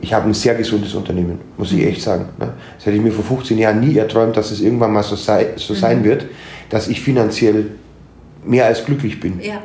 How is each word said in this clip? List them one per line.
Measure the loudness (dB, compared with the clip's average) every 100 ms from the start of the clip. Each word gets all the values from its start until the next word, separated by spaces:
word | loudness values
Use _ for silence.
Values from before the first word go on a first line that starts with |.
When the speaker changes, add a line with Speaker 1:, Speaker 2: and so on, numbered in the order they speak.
Speaker 1:
ich | -2
habe | 0 0
ein |
sehr | 2 2
gesundes | 0 0 -2 -2
Unternehmen, | -6 -4 -2 -2 -4 -10 -8
muss | -2
ich | 0
Speaker 2:
Mhm. | 0
Speaker 1:
echt | 0
sagen, | -2 -2 -4 -8
ne? | -8 -8 -16 -8
Das | 0
hätte | 2
ich |
mir | 2
vor | 0
fünfzehn | -2 -2 0 2
Jahren | 2 4
nie | 4 4
erträumt, | 2 2 2 2
dass | -2
es | 0
irgendwann | 0 2 2
mal | 2
so | 0 -4
sei, | 0 2 2 -2
so | -6
Speaker 2:
Mhm. | 0
Speaker 1:
sein | 2 2
wird, | 4 2 -2 -14 -18 -18 -6
dass | -4 -2
ich | -4
finanziell | 0 2 2 2 2 2 0 -6 -20 -20 -20 -20 -20 -12
mehr | 0 2 4
als | 2 -2
glücklich | -2 -2 -4
bin. | -6 -6
Speaker 2:
Ja. | -8 -10